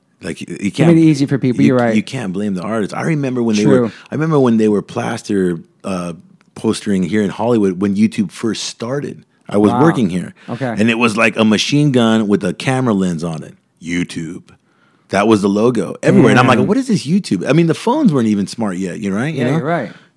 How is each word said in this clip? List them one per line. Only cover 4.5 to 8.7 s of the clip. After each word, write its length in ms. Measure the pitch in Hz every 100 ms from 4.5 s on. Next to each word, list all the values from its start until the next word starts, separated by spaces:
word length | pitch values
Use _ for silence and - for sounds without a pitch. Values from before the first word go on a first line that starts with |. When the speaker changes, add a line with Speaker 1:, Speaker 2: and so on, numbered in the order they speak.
| 113
Speaker 1:
they 120 | 107
were 120 | 101
plaster, 800 | - 120 117 117 - 101 90 85 - _
uh, 300 | 98 90 87 82 - _ _ -
postering 480 | 113 - 107 95
here 180 | 87 107
in 80 | 98
Hollywood 500 | 78 113 117 98 90
when 140 | 101 98
YouTube 360 | 110 - 92
first 320 | - 113 95
started. 600 | -